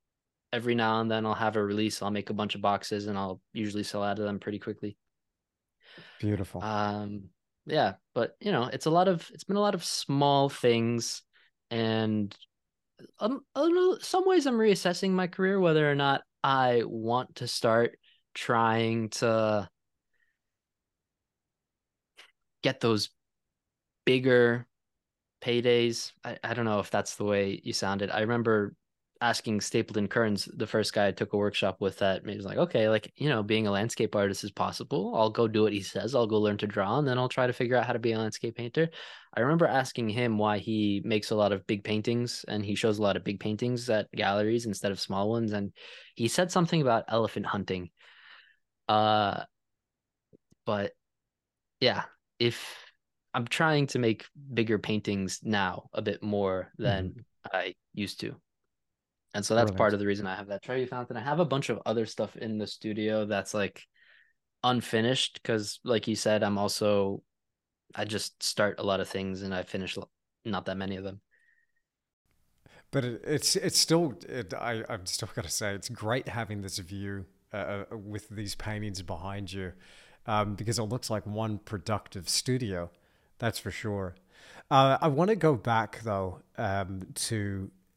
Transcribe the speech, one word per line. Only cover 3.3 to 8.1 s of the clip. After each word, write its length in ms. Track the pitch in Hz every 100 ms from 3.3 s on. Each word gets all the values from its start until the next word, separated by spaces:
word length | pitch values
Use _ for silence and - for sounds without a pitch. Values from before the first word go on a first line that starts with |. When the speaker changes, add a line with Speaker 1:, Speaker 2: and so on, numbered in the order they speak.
| 92 _
Speaker 1:
usually 300 | 113 107 104
sell 200 | 101 104 101
out 140 | 101
of 40 | 104
them 140 | 98
pretty 220 | - 104
quickly. 360 | - 104 104 - _ _ _ _ _ _ _ _ _ - - -
Speaker 2:
Beautiful. 480 | 104 101 95 90 104
Speaker 1:
Um, 640 | 107 104 104 104 104 95 _ _ _ -
yeah, 280 | 147 113 95 _